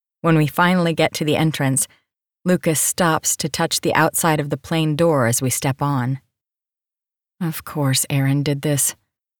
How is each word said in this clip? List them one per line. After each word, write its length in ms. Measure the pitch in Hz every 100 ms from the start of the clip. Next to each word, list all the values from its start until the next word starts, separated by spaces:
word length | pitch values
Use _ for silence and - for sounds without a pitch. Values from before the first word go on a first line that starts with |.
| _ _
When 160 | 170 160
we 100 | 151
finally 460 | - 175 185 170
get 200 | 160 156 -
to 100 | 151
the 100 | 147
entrance, 520 | 160 - 135 131 - _ _ _ _ _ 185
Lucas 340 | 180 - 151
stops 560 | - - 175 160 - -
to 120 | 160
touch 320 | - 165 -
the 120 | - -
outside 440 | 160 - 170 151
of 100 | 147
the 80 | 143
plane 380 | - 165 156 147
door 300 | 170 147 117
as 160 | 123
we 80 | 131
step 320 | - 143 131
on. 400 | 143 139 123 135 - _ _ _ _ _ _ _ _ _ _ _
"Of 240 | 170 156 -
course 400 | 156 139 131 -
Aaron 340 | 139 135 139
did 180 | 143 143
this," 340 | 151 143 - - _ _ _ _